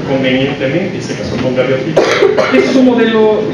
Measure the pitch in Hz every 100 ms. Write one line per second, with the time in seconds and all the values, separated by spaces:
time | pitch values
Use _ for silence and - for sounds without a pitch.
0 | 139 135 131 131 139 139 135 160 196 165
1 | - - - 127 131 123 135 131 160 160
2 | - - - - - 254 - 262 254 226
3 | 226 220 214 214 214